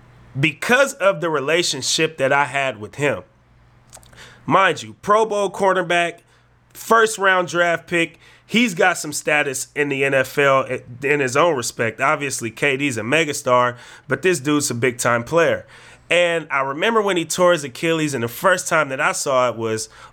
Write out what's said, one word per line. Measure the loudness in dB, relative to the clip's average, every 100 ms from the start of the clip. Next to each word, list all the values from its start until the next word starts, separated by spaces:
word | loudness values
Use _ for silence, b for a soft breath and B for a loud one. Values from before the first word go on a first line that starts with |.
| -20 -20 -14 -2
because | -2 0 2 2 2
of | 2 0 0
the | -2
relationship | -2 0 0 0 -2 -2 0 -2 0
that | 2
I | 2
had | 2 0 -4 -6
with | -10
him. | -2 -2 -2 -8 _ _ _ _ _ _ -20 -20 B B B 0
Mind | 2 2 0
you, | -10 -8
Pro | 0 2 2
Bowl | 0 -2
cornerback, | 0 0 2 0 0 -2 -6 _ b b b _
first | -10 2 4 4 2
round | 2 2 2
draft | 0 0 0 -2
pick, | -2 -2 -6 b b b
he's | 0 2
got | 2 0 0
some | -6
status | -6 0 0 0 -4 -6
in | -4 -2
the | 0
N | 2
F | 2 0 2
L | 4 4 0 -6 -10 -6
in | -2 0
his | 0 2
own | 2 0
respect. | -4 -4 -4 -2
Obviously, | -2 -2 -4 -6 -8
K | -2 -2 0
D's | -2 -4
a |
megastar, | -2 0 0 -4 2 2 2 -2 B B -6
but | -2
this | 0 0
dude's | 0 -2 -2
a |
big | -2 -2 0
time | 0 0
player. | 0 2 2 0 -6 B B B -2
And | 2 2 0 -2
I | -4
remember | -2 -2 0 0
when | 0 -2
he |
tore | -2 2 2
his | 2
Achilles, | -2 -4 -2 0 -2
and | -2
the | -6
first | -2 0 0 0
time | 0 0
that | -2
I | -2
saw | -2 0 2 2
it | 0
was | -4 -4 -8 B B